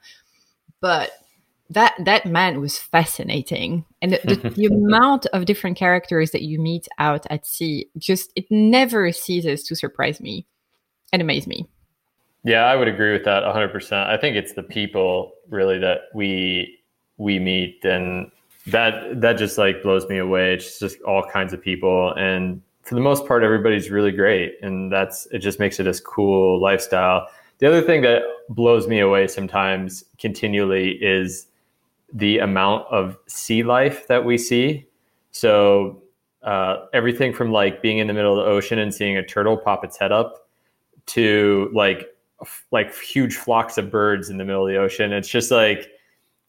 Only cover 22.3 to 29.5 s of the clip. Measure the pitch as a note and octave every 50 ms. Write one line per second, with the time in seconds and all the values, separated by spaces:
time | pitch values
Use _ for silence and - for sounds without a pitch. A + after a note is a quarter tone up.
22.3 | F#2+ F#2 F#2 F#2 F2+ - - _ _ _ - - B2 A#2+ C3 C#3 C#3 C#3 C#3 -
23.3 | B2+ A#2 A2 G#2+ A2 G#2+ G#2 A2+ G#2+ G2+ E2+ F2+ G2+ G#2 G#2 G2+ F#2 G#2 G2 G#2+
24.3 | G#2 F#2 E2+ C#2+ - - G#2 G2 F#2+ F#2+ F#2+ F#2 G2 F#2+ F#2+ - - - - -
25.3 | A#2+ - G2 G2+ G2 - G#2 F#2+ - - F#2 F#2 F2+ - - - - G#2+ G2+ G2
26.3 | G2 F#2+ F#2+ F#2 F#2 F2+ F#2+ G2 G2 F#2+ - - F#2+ F#2 F#2 F#2 F#2 F2+ - -
27.3 | - - _ _ _ - C3+ D3 E3 E3+ D#3+ E3+ - A#2 B2 A#2+ A#2 - - -
28.3 | - - - - A2 A#2 A#2 A#2 A#2 A2 G2 A2+ A2+ G#2 G2+ G2 G2 G2 G2 F#2+
29.3 | - G2 G2 F#2